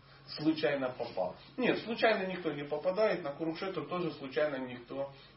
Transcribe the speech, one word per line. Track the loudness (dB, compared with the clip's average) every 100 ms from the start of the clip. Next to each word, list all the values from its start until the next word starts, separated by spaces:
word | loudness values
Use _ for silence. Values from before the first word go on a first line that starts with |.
| -20 -20 -12
случайно | -2 0 2 2 2 0
попал. | -2 -4 -2 -4 -4 -10 0
Нет, | 2 2
случайно | 0 4 4 4 2
никто | -2 -2
не | -4
попадает. | -2 0 2 4 4 2
На | -2
Курукшетру | -4 -2 -2 -2 -4 -2
тоже | -2 -2
случайно | -4 -4 0 2 0
никто | -6 -8 -8 -6 -6 -8 -20